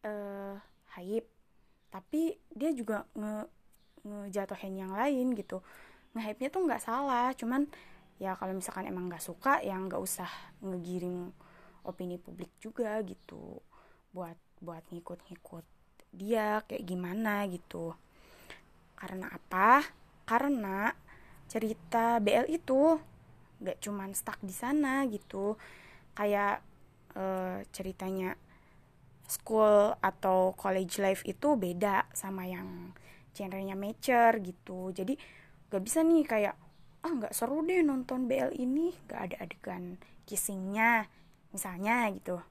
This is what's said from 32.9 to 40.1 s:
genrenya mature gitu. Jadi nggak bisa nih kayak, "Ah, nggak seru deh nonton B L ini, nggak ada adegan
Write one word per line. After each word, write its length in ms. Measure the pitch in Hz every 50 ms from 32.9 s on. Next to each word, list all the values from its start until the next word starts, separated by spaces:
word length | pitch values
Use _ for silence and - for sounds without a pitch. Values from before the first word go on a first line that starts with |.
| 180 - - - - - - -
genrenya 480 | - - 202 185 190 190 196 196 196 190
mature 600 | 202 208 226 - - - 254 240 233 226 226 220 190
gitu. 480 | 180 - - _ - 185 185 185 190
Jadi 240 | 180 196 185 208 277 - - - - - - - - - - -
nggak 120 | - 190 185
bisa 200 | 226 - 320 320
nih 200 | 330 330 320 294
kayak, 280 | - 233 214 208 196 - - - - - - - - - -
"Ah, 120 | - 339 339
nggak 160 | 247 214 -
seru 320 | - - 233 240 277 311 311
deh 160 | 339 370 359
nonton 480 | 330 294 269 262 247 - 254 254 254
B 80 | 233 262
L 160 | 269 254 269 -
ini, 360 | - 254 247 262 302 330 349 359 - -
nggak 140 | - - - 196 175
ada 40 | 170 - -
adegan 520 | 170 - - - 190 180 180 180 175 180 - - -